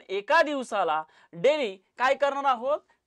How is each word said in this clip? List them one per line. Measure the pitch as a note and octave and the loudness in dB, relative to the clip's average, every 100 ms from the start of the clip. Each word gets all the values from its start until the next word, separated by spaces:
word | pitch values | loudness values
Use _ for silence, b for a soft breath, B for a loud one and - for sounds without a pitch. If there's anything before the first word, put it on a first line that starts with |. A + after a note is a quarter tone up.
| - | -6
एका | F#3+ G3+ D#4+ | -8 2 2
दिवसाला | D4+ C#4+ A#3+ G#3 E3+ D#3 D#3 b b | 4 -2 -4 -2 0 -2 -6 b b
डेली | E3+ A3 D4+ A#3 F#3+ _ - | 0 2 2 -2 -6 _ -4
काय | B3+ | 0
करणार | C#4 C#4 C#4 C#4 | 2 0 0 0
आहोत, | A#3+ B3+ D#4 - b | 0 -2 -4 -6 b